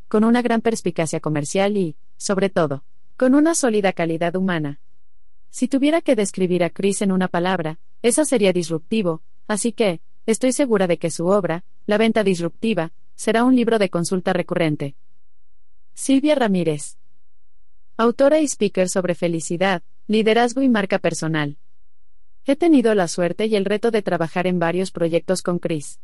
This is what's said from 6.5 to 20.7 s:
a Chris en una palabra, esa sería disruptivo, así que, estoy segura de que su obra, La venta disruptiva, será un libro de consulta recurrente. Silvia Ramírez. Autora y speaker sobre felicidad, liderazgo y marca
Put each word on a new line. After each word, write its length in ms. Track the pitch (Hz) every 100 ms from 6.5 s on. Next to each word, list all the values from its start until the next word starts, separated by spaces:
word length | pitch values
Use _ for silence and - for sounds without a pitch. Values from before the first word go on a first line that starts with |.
| 180
a 60 | 170
Chris 320 | - 196 190
en 100 | 202
una 160 | 185 180
palabra, 500 | 175 175 185 156 160 - -
esa 240 | 233 240
sería 300 | 302 247 196
disruptivo, 640 | 175 160 160 - 220 180 160 - - -
así 260 | 208 233
que, 280 | - 214 165 - -
estoy 280 | - 220 254
segura 340 | 247 277 208 185
de 100 | 170
que 140 | 165
su 160 | - 170
obra, 380 | 202 170 165 - -
La 140 | - 208
venta 260 | 226 220
disruptiva, 680 | 196 170 170 - 226 180 160 - -
será 300 | - - 220
un 100 | 254 254
libro 220 | 226 226
de 120 | 196
consulta 420 | 170 170 185 190
recurrente. 600 | 180 170 170 165 147 139 - - - - - - - - - -
Silvia 420 | - - 269 294
Ramírez. 640 | 285 226 185 160 147 - - - - - - - - - - - -
Autora 420 | 233 226 277 311
y 80 | 294
speaker 400 | - 202 190 185
sobre 260 | 196 180
felicidad, 680 | 175 170 165 - 170 190 175 - - -
liderazgo 560 | 214 214 226 240 247
y 60 |
marca 300 | 269